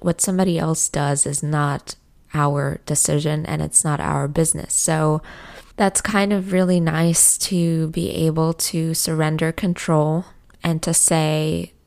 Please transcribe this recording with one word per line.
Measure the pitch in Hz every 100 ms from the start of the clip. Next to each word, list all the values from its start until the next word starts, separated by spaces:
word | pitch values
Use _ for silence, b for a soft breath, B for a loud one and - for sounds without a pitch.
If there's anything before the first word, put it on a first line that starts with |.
what | 180 170
somebody | - 185 190 165
else | 160 160 -
does | 147 143 147
is | - 143
not | 147 151 143 139 - - _ _ -
our | 156 143 143 139 -
decision | - 147 - 147 151 151 -
and | 156
it's | 156 -
not | 156 156
our | 110 143 143
business. | 156 156 - -
So | - - 156 156 156 B B B B B -
that's | 196 -
kind | - 208 202
of | 202 185
really | 185 180 180
nice | 160 160 170 165 - -
to | - 180 170 160 160
be | 165 -
able | - 160 160 160
to | 165 - 165 160
surrender | 160 - 156 156 156 160
control | - 185 175 - 156 151 165 - - - -
and | 165 160
to | 170
say | 165 - 165 156 156 156 170 175 _